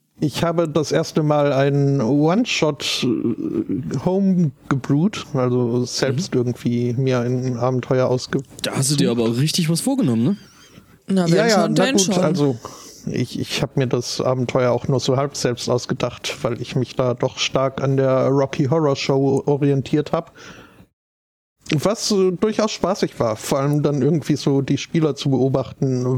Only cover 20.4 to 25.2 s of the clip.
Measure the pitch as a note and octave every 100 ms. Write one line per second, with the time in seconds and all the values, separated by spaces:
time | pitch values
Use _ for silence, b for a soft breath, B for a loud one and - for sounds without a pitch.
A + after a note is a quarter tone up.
20.4 | B B B B B _ _ _ _ _
21.4 | _ _ - D3+ F#3 A#3 - G3+ F#3 F3
22.4 | A3 A3 G#3+ - E3+ G3+ E3+ - A#2 G#2+
23.4 | - C#3+ C#3+ D3 D3 C#3+ C#3 E3 - D3
24.4 | D#3 C#3 C3 C#3+ - E3 D#3 C#3